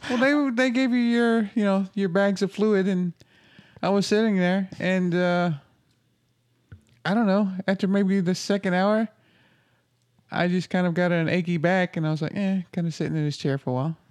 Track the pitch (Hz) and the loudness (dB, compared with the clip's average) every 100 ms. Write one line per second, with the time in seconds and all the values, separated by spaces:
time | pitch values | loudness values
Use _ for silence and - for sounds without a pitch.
0 | - 247 269 294 277 233 262 247 262 247 | -4 0 2 2 0 0 0 0 0 2
1 | 240 240 233 226 202 226 202 196 190 196 | 2 2 2 0 0 0 0 0 -2 -2
2 | 190 190 202 190 190 - 214 196 185 185 | 0 2 2 0 -2 0 2 2 2 0
3 | 175 - - _ _ - - - 185 202 | -2 -6 -18 _ _ -20 -20 -6 -2 0
4 | 190 214 226 190 180 196 190 - 180 185 | 2 2 2 2 2 0 -4 -4 -2 0
5 | 180 175 180 175 175 143 - _ _ _ | 0 0 0 0 0 -4 -10 _ _ _
6 | _ _ _ _ _ _ - - _ _ | _ _ _ _ _ _ -20 -20 _ _
7 | 160 214 208 196 196 185 190 190 190 202 | -2 0 2 2 0 -2 -4 -2 0 2
8 | 190 196 175 180 - 202 196 180 196 220 | 2 2 0 -2 -2 -2 0 0 2 0
9 | 226 _ _ _ _ _ _ _ _ _ | -2 _ _ _ _ _ _ _ _ _
10 | _ _ - - 180 180 - 180 180 165 | _ _ -8 -2 0 0 0 0 0 2
11 | 180 170 160 180 170 175 170 185 180 175 | 2 2 2 0 0 0 2 2 0 -2
12 | 156 151 156 202 196 190 170 175 170 - | -2 -2 -4 -4 -2 -2 -4 -4 -4 -4
13 | 156 156 151 - 147 135 - 127 156 160 | -4 -2 -2 -2 -2 -2 -2 -2 -4 -6
14 | _ | _